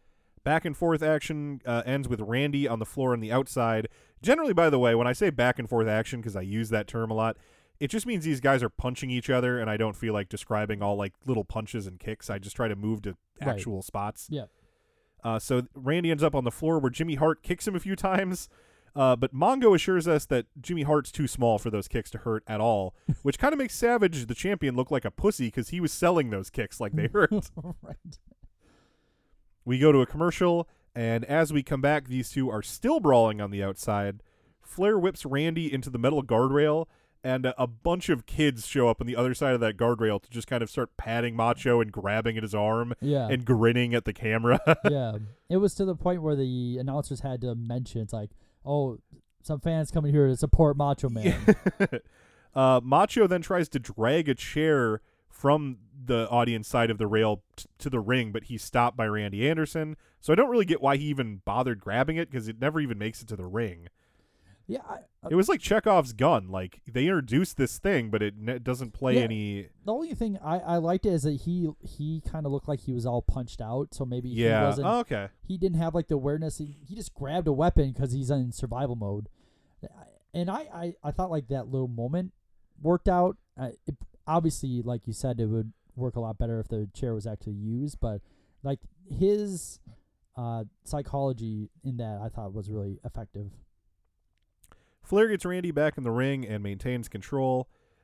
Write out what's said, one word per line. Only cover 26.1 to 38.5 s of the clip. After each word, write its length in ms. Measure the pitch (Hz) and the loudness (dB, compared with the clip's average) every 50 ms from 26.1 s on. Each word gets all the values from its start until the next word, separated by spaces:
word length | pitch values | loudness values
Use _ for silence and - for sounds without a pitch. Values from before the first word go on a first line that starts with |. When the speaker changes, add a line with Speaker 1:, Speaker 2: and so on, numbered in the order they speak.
| 180 165 143 117 | 4 4 2 0
Speaker 1:
those 220 | 104 98 95 - | -2 -6 -6 -8
kicks 280 | - - 110 - - - | -6 -6 -6 -6 -6 -8
like 140 | 117 104 | -6 -4
they 140 | - 156 156 | -2 -2 -2
hurt. 440 | - - 208 175 - 214 202 - - - | 0 2 4 4 4 2 0 -2 -4 -12
Speaker 2:
<laughs> 260 | 170 143 180 170 - | -14 -12 -12 -12 -14
Right. 360 | - - - - - 175 - - _ - _ _ - - _ _ _ _ _ _ _ _ _ _ _ _ _ _ _ _ _ _ _ _ _ _ - | -14 -18 -18 -18 -18 -20 -20 -20 _ -20 _ _ -20 -20 _ _ _ _ _ _ _ _ _ _ _ _ _ _ _ _ _ _ _ _ _ _ -4
Speaker 1:
We 140 | 123 127 127 | -2 2 6
go 140 | 139 156 | 8 8
to 80 | 143 135 | 10 8
a 60 | 127 | 6
commercial, 640 | - - 151 165 175 160 - 180 175 170 170 165 _ _ _ _ _ - | 4 2 0 0 0 2 2 2 4 4 2 0 _ _ _ _ _ -6
and 300 | - 117 113 113 117 117 | -4 -2 0 0 0 0
as 280 | - 143 160 160 147 | 0 2 2 2 2
we 100 | 156 143 | 2 -2
come 180 | 131 - 151 135 | 0 0 -2 0
back, 280 | 131 143 151 147 139 127 | 2 2 2 2 0 -2
these 220 | 127 131 120 - | -4 -4 -4 -2
two 200 | - 139 131 127 | -2 -2 -2 0
are 120 | 107 107 | -2 -4
still 380 | - - - - - 240 320 320 | -6 -6 -8 -2 0 2 2 4
brawling 400 | 196 147 131 120 113 110 107 104 | 6 6 8 8 8 6 2 -2
on 100 | 104 98 | -4 -4
the 120 | 101 101 | -4 -4
outside. 600 | 98 98 95 - - - 104 101 101 101 98 107 - _ _ _ _ _ _ _ | -4 -4 -4 -6 -4 -2 -2 0 -2 -2 -4 -8 -14 _ _ _ _ _ _ _
Flair 380 | _ - - - 190 208 220 196 | _ -12 -4 0 2 2 4 4
whips 260 | 170 190 180 - - | 2 0 -2 -4 -8
Randy 480 | 143 135 139 156 165 165 170 165 143 | -4 -2 0 0 0 -2 -2 -4 -2
into 160 | 135 131 - 143 | -4 -4 -6 -4
the 80 | 120 117 | -4 0
metal 240 | 117 135 151 147 | 0 2 2 2
guardrail, 640 | 131 107 123 110 127 135 139 143 151 151 151 160 160 - _ _ _ _ _ _ - | 0 2 2 4 4 4 4 4 4 4 2 0 -2 -6 _ _ _ _ _ _ -4
and 220 | 131 127 131 127 | -2 -2 0 0
a, 160 | 127 123 - | -2 0 0
a 60 | 127 120 | -2 -4
bunch 400 | 113 113 - 170 175 180 - - | -4 -4 -2 0 0 0 0 0
of 180 | 165 120 - | -2 -2 -2
kids 400 | - - - 151 147 | -6 0 2 2 2